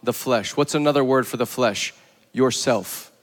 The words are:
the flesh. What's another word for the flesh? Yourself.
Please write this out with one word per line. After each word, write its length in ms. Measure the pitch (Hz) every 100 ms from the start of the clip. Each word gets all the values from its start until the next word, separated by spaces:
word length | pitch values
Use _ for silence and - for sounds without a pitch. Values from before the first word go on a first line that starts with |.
the 80 | 120
flesh. 440 | 117 131 117 95 -
What's 200 | 147 156
another 260 | 147 143
word 240 | 131 131 117
for 120 | 120
the 80 | 120
flesh? 460 | - 120 98 - - _ _ _
Yourself. 800 | 117 131 - 135 113 92 - - _